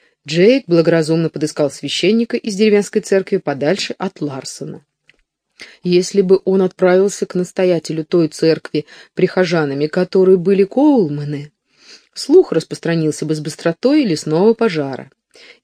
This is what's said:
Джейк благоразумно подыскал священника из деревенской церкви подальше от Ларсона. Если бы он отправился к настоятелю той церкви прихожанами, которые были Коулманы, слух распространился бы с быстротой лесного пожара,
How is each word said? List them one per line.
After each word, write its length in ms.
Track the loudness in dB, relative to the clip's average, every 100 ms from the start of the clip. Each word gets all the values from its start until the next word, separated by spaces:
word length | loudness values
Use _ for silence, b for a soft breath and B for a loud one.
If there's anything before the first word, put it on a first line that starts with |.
| b b -6
Джейк 380 | 2 4 4 2
благоразумно 600 | 2 2 2 2 0 -2
подыскал 420 | -4 -6 -2 -4
священника 640 | -4 -8 -2 0 0 0 -4
из 200 | -4 0
деревенской 460 | 4 4 2 -4
церкви 360 | 0 -2 0 -4
подальше 580 | -4 -4 -2 -2 -6 -8
от 220 | -10 -8
Ларсона. 640 | -10 -10 -14 -14 -14 -16 _ _ _ _ _ _ _ B B B
Если 380 | 0 0 2 0
бы 200 | 2 2
он 180 | 2 0
отправился 640 | 0 0 2 4 2 -2 -6
к 80 |
настоятелю 720 | -6 -6 -2 0 0 -2 -8
той 240 | -2 0 0
церкви 580 | 0 0 0 -4 -8 B B B
прихожанами, 720 | -4 -2 0 0 0 -2 -2 -4
которые 500 | -2 0 2 4 4
были 280 | 2 0 0
Коулманы, 840 | 2 2 2 0 -4 -8 -10 -12 _ _ b b b b
слух 380 | -10 2 4 4
распространился 760 | 0 -4 -6 -4 -2 -2 -2 -4
бы 100 | -6
с 40 |
быстротой 640 | -8 -6 -4 -2 0 2
лесного 500 | 0 -2 -2 2 2
пожара, 580 | 2 0 -2 -6 -8 -14 _ _ B B B